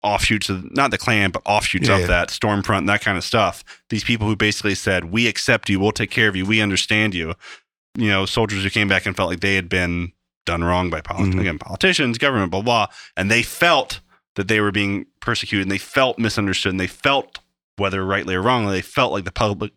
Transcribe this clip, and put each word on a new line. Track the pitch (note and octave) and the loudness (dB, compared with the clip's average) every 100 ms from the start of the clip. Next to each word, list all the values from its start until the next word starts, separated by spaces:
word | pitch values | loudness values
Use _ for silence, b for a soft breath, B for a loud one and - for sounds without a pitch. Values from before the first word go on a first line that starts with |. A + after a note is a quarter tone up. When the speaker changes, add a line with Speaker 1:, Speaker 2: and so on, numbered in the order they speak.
Speaker 1:
offshoots | G#2 G2+ - G#2+ - | 0 0 2 0 -2
of, | F#2+ F2+ | -6 -4
not | - C#3 | -2 0
the | A2 | 0
Klan, | - A2 G2 | 0 2 2
but | E2+ - | 0 0
offshoots | G#2 - F#2+ - | 0 2 0 2
Speaker 2:
Yeah, | |
Speaker 1:
of | F#2+ | 2
Speaker 2:
yeah. | F2 | 2
Speaker 1:
that, | F2 E2+ | 2 0
Stormfront, | - A2 G2+ F#2+ G2 F2 | -2 0 0 0 0 2
that | G#2 | 0
kind | - F#2 | 0 -2
of | |
stuff. | - A#2 F#2+ - - B _ | 0 2 2 -2 -18 B _
These | A2 | -6
people | - A#2 G#2+ | -2 0 0
who | |
basically | G#2 G#2+ G2+ G#2 | 2 0 0 -2
said, | F#2+ - F#2 E2+ | -2 0 0 0
"We | G#2 A#2 | 0 0
accept | G2+ - A#2 - | 0 0 0 2
you, | G2 | 2
we'll | G2+ | 2
take | - G#2 | 0 -2
care | - A2 | 2 0
of | |
you, | F#2 | 0
we | F#2+ A2 | 0 2
understand | G#2 F#2 - G#2+ G#2+ | 2 0 0 0 0
you." | F2+ D#2+ - B B B _ _ - | -2 -6 -8 B B B _ _ -2
You | A2 | 2
know, | G2 F#2+ | 2 2
soldiers | - A2 G2+ | 0 0 0
who | G2 | -2
came | A2+ G2+ | 0 2
back | F#2+ G2+ | 2 0
and | F#2 | -2
felt | F2+ | -2
like | F2+ | 0
they | G2 | 0
had | G2 E2+ | 0 0
been | F#2 F2 F2 F2 _ _ _ | 0 0 -2 -4 _ _ _
done | - F2 | -4 -2
wrong | E2+ F2+ F2+ | 2 2 0
by | D#2+ | -4
polit-, | - F2+ G2 | -6 -2 0
Speaker 2:
Mm-hmm. | F#2 | 2
Speaker 1:
again, | F#2+ - | 0 -4
politicians, | - F#2+ F#3 F3 C3+ A#2 | -10 -2 0 2 0 0
government, | C#3+ B2+ F#2 | 0 2 0
blah, | F#2 | 0
blah, | A2+ A#2 G2+ B B - | 2 2 0 B B -4
and | F#2+ | 2
they | A#2 | 2
felt | A2+ - F3 D3+ - - _ b _ | 0 2 4 4 0 -10 _ b _
that | - G2 | -6 0
they | G#2+ | 2
were | G#2 | 2
being | G2 G2+ G2 - _ | 0 -2 -2 -8 _
persecuted | - A#2 - G#2 F#2+ | -4 -4 -2 -2 0
and | |
they | G2 | -4
felt | - - C3 A#2 | -2 2 2 2
misunderstood | A2+ - G2+ F#2 G2+ | 0 0 0 0 0
and | F#2 | 0
they | F#2 | -4
felt, | - C#3+ C#3 - - _ _ _ - | -2 0 0 -2 -16 _ _ _ -4
whether | G2 G2 | -2 -2
rightly | F#2+ G2 D#2+ | 0 -2 0
or | F#2 | 0
wrongly, | G#2 B2+ G#2 | 2 2 2
they | F#2+ | -2
felt | - - B2+ | -2 0 0
like | F#2+ | 0
the | F2+ | -6
public | - A2 G2+ G#2 | -2 -2 -2 -6